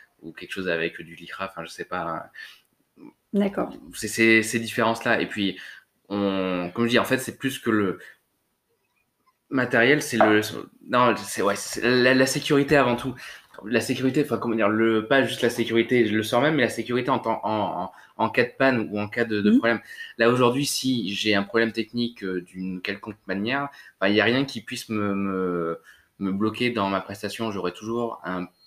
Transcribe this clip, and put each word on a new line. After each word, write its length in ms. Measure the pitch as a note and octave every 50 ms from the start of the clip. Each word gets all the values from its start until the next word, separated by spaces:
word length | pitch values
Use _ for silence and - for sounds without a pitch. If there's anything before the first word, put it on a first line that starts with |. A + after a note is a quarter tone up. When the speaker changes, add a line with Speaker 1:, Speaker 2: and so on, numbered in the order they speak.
| - _ _ _
Speaker 1:
ou 100 | D2+ D#2+
quelque 200 | - - - -
chose 180 | - G2 F#2 F2+
avec 320 | E2+ E2 E2 E2+ - -
du 140 | E2 E2 E2
lycra, 300 | - E2+ - - - F#2+
enfin, 200 | F#2+ - E2+ E2
je 40 | E2
sais 160 | - - F2
pas. 440 | - - F2+ E2+ E2+ E2 E2 D#2+ - _ - - - - _ _ _ _ _ _ _ _ _ - - _ _ _ - -
Speaker 2:
D'accord. 400 | G3+ G3+ G3 G3 F#3+ - - - - - E2 -
Speaker 1:
C'est, 140 | - A2
c'est 340 | G#2 - A2+ A2+ A2+ A2+ A2
ces 180 | A2 - - A2+
différences-là. 640 | A2+ A2 - B2 A2 A2+ A2+ - - B2 A2 D#2+
Et 40 | F2
puis, 340 | - - G#2+ G2 F#2+ F2 - - - - - _ _ _ _ _ -
on, 600 | G2+ G2+ G2+ G2 F#2+ F#2+ F#2+ F#2 F2+ F2+ F2+ F2+ -
comme 120 | A#2+ A#2
je 40 | A#2
dis, 100 | A#2+ A2
en 60 | F#2+
fait, 140 | - C3 B2+
c'est 180 | - - -
plus 220 | - - C3+ C3 -
que 100 | - A#2+
le 300 | A2 G#2+ G2+ F#2 F2 - - - - _ _ _ _ _ _ _ _ _ _ _ _ _ _ _ _ _ _ _ _ _ _ _ _ _ _ -
matériel, 520 | C#3 C3 B2 B2 C3+ A#2 A#2 C3 D3+ D3
c'est 160 | - - B2
le, 240 | A2 G#2+ G#2+ G#2+ G#2+ G#2+ - - - - - _ _ -
non, 300 | - A#2 B2 B2 A#2+ G#2+
c'est, 260 | - G#2+ - - A2+
ouais, 140 | F#2+ G2+ G2+
c'est 260 | - - - - G#2
la, 320 | - A#2+ B2+ B2 B2 B2+ C3
la 120 | C3 C3
sécurité 500 | C3 - D3 - - D3 C#3 C#3+ C#3 D3+
avant 200 | C#3+ B2+ B2 A#2
tout. 200 | A2+ - C3 B2+ - - - - - _ _ - - -
La 160 | G#2+ A#2+ A2+
sécurité, 440 | A2 - A#2+ - B2+ C3 C3 D3+ C#3+
enfin, 120 | - A#2
comment 180 | G#2 - A#2 A2
dire, 120 | A2 G#2
le, 400 | G2+ G#2+ A2 A2+ A2+ A2 A2 A2
pas 160 | - C#3 C3+ B2
juste 180 | A2+ - -
la 80 | B2 A2+
sécurité, 540 | - - A2+ - A2+ A#2 A2+ - B2+ B2 A2+
le 200 | G#2 G#2 A2 G#2
soir 180 | - B2 A#2+
même, 140 | C#3 D#3 D#3+
mais 80 | C#3 A#2+
la 60 | A2
sécurité 400 | - A#2+ A2 - A#2+ B2+ A#2+ C#3
en 100 | C3 A#2
temps, 200 | - A2+ A2 - -
en, 400 | G#2+ A2 G#2+ G2+ F2 D#2 F2 F#2 - - - - _ _
en, 60 | - A2
en 60 | G#2+
cas 140 | - B2+ A#2+
de 80 | A#2+
panne 380 | - - C3+ C3+ B2+ A2+ G2+ D2+
ou 80 | G#2 G#2+
en 80 | G#2+
cas 160 | G#2 - A#2+ A#2
de, 160 | A2+ G#2+ G#2
de 120 | G2+ G#2
Speaker 2:
Mhm. 60 | A2+ -
Speaker 1:
problème. 200 | A#2 A#2 A2+ G2+ - - - - - - -
Là, 120 | - A#2 A#2+
aujourd'hui, 360 | B2 B2 B2+ A#2+ B2 C#3 C#3+
si 480 | - - - C3 C3 B2+ A#2 G2 F#2+ G2+
j'ai 220 | - G#2+ G#2+ G2+
un 80 | G2 G2+
problème 280 | - - A2+ A2+ A2+
technique, 520 | G#2+ A2+ G#2+ - - A#2+ A#2+ A#2 A#2 - G2+
euh, 180 | F#2 F#2 F2+
d'une 400 | F2 - F#2 F#2 F#2+ F#2+ F#2 F#2
quelconque 340 | - G2+ G2 - - G#2+ G2+ _ _
manière, 420 | G2 F#2+ G2 G#2 A#2 C3+ C#3+ C#3+ - - - - - _ -
enfin, 100 | F#2+ G2+
il 60 | G#2
y 60 | G#2+
a 40 | G2+
rien 180 | A#2 A#2+ C3+ C#3
qui 160 | C#3 - A2+
puisse 280 | - - B2 A#2 - -
me, 260 | A2 G#2 G#2 G2+ G2
me, 640 | G2 G2+ G2 F#2+ F#2 F#2 F2+ F2 F2 E2 E2 E2 - _ - - _ _ _ _ -
me 120 | G2 F#2+
bloquer 400 | F#2+ G2 G#2+ A2 G#2+ - B2 A#2
dans 180 | A2+ G#2+ G2 G2
ma 100 | G2 F#2+
prestation. 520 | - - G2 - - G2+ - - A2+ A2+
J'aurai 200 | G2 F#2+ F2+ F2
toujours 480 | - - G#2+ A2 A#2 A#2+ A#2 A2+ A2 - -
un 220 | F2 F#2 F2+ F2+ - _ _ _